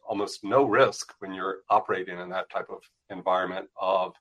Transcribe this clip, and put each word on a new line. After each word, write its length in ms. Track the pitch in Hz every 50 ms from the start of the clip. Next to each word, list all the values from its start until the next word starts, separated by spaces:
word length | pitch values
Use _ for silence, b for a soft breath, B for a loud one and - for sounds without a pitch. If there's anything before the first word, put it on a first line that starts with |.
| - -
almost 360 | 110 98 104 95 - - -
no 200 | 98 113 135 139
risk 500 | 123 104 123 135 107 101 - - - - -
when 120 | 101 95 95
you're 280 | 95 92 95 95 - - -
operating 480 | 104 104 - - 104 92 92 92 90 87
in 100 | 90 90
that 200 | 90 92 90 -
type 180 | - 98 90 -
of 120 | 98 90 _ _ _ _ _ -
environment 580 | 104 90 82 95 92 92 92 90 92 95 - - _ -
of 340 | 98 92 95 92 92 92 - _